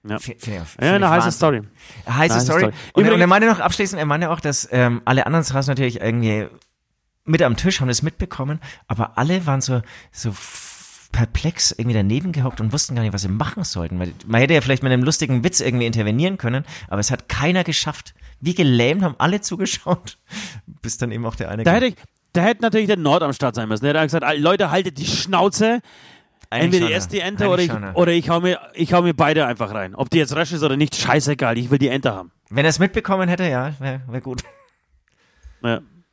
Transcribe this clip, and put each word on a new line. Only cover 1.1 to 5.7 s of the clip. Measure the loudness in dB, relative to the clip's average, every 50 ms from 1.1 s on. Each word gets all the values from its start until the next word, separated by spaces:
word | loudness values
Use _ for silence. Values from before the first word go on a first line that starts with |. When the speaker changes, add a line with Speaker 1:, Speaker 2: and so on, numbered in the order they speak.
Speaker 1:
heiße | 4 4 4
Speaker 2:
Wahnsinn. | 2
Speaker 1:
Story. | 0 2 2 2 2
Speaker 2:
Eine | 0 -4
heiße | -10 _ _ -20 -20 -20 -16 -8
Speaker 1:
Eine | -4 0 2 2 2 4
heiße | 2 2
Speaker 2:
Story. | 2 2 2
Speaker 1:
Story. | 2 0 -2
Speaker 2:
Und, | -6 -18 -2 _
und | 4 6
er | 6
Speaker 1:
Übrigens | 6 6 6 6
Speaker 2:
meinte | 6 6 6
noch | 4 4 4
abschließend, | 2 -2 0 0 -2 -2 -2 -2
er | 0
meinte | 0 0 0 0 -2
auch, | -2 -2
dass, | -2 -4 -2 -2 -4 0
ähm, | 2 2 4 4 2 0 0
alle | 2 2 2 2
anderen | 2 0 0 0
saßen | 0 -2 0 0 0